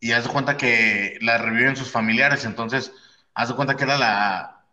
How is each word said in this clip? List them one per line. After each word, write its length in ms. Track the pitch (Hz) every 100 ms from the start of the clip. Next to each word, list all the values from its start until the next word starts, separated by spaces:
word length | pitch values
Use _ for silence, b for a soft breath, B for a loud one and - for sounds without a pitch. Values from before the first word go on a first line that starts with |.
Y 120 | 117
haz 120 | 120
de 60 | 117
cuenta 260 | 139 139 135
que 600 | 127 117 110 101 98 -
la 160 | 113 117
reviven 380 | 113 113 131 131
sus 140 | 131
familiares, 540 | 117 110 113 143 139
entonces, 480 | 113 101 113 135 - B B B B
haz 140 | - 117
de 40 |
cuenta 220 | 120 165 170
que 80 |
era 120 | 139 139
la 680 | 117 101 104 92 78 - _